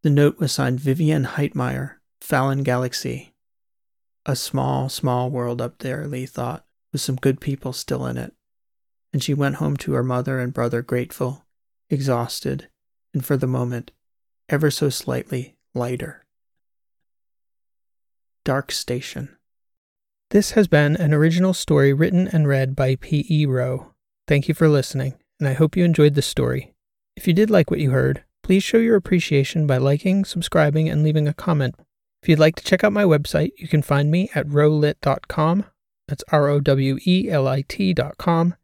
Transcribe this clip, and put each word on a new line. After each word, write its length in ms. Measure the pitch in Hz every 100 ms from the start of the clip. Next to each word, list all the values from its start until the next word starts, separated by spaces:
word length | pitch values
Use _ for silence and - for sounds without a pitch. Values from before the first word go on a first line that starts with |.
The 60 | 156
note 300 | 143 147 -
was 140 | 147
signed 280 | - 135 127
Vivian 440 | 139 143 156 156
Heitmeyer, 720 | 131 - 143 - 123 131 131 - _ _
Fallon 400 | - 139 135 135
Galaxy. 720 | 123 123 127 - 131 135 - _ _ _ _ _ _ _ _ _
A 100 | -
small, 540 | 131 - 135 131 135 131
small 400 | - 131 123 127
world 320 | 123 120 120
up 200 | 120 _
there, 260 | 135 135 151
Lee 180 | 127
thought, 400 | 131 - 120 - _ _ _
with 80 | 139
some 160 | - 131
good 240 | 135 135
people 320 | - 139 131
still 340 | 127 - 131 127
in 100 | 123
it. 160 | 120 _ _ _ _ _ _ _ _
And 100 | 139
she 120 | -
went 220 | 143 139 135
home 200 | 147 143
to 140 | -
her 100 | 131
mother 380 | 127 123 123 131
and 120 | 123
brother 300 | 123 120 117
grateful, 640 | 120 127 117 - 131 139 _ _ _ _ _
exhausted, 800 | 143 139 120 117 - 135 139 - _ _ _ _
and 100 | 143
for 120 | - 139
the 100 | 131
moment, 460 | 127 123 120 - _ _ _ _ _ _
ever 220 | 147 156
so 180 | - 147
slightly 680 | - - 123 - 127 127 _ _
lighter. 500 | 123 123 123 151 - _ _ _ _ _ _ _ _ _ _ _ _ _ _ _ _ _ _ _ _ _ _
Dark 280 | - 135 -
Station. 640 | - - 123 - - 139 _ _ _ _ _ _ _ _ _ _
This 220 | 208 -
has 140 | - 190
been 300 | 147 147 160
an 180 | 156
original 400 | 147 160 170 190
story 380 | 180 - 147 139
written 340 | 139 165 180 190
and 220 | 165 147
read 260 | 135 135
by 220 | 135 131 131
P 300 | - 147 143
E 180 | 156 147
Rowe. 460 | 127 127 127 - _ _ _ -
Thank 220 | 143 139
you 60 |
for 140 | 151 160
listening, 460 | 147 - 135 131 - _ _
and 80 | 143
I 60 |
hope 220 | 131 156 185
you 80 |
enjoyed 300 | 175 160 147
the 80 | 143
story. 500 | - - 123 131 - _ _ _ _ -
If 100 | -
you 60 |
did 180 | 170 214
like 200 | 202 -
what 100 | 147
you 100 | 143
heard, 340 | 131 131 135 _ _
please 200 | - 190
show 160 | - 226
your 160 | 226
appreciation 720 | 214 - 185 - 143 135 165 147
by 120 | 127
liking, 460 | 135 147 190 196
subscribing, 640 | 190 170 - 170 151 156 160
and 140 | 147
leaving 240 | 151 151 147
a 80 |
comment. 400 | 156 - 156 131 - _ _ _ _
If 60 | -
you'd 100 | 156
like 160 | 156 -
to 80 |
check 200 | - 185
out 80 | 214
my 120 | 208
website, 480 | 202 147 147 151 156 -
you 80 | 165
can 160 | 151
find 280 | - 143 147
me 200 | 170 190
at 120 | 156 147
rowelit 540 | 143 151 151 147 -
dot 260 | 147 - -
com. 380 | - 156 185 - _ _ _ -
That's 180 | 139 -
R 180 | 151 143
O 120 | 143
W 380 | 139 135 135 135
E 240 | - 185 190
L 200 | 160 131
I 140 | 135
T 300 | - - 196
dot 240 | 165 147 -
com. 380 | - 165 170 -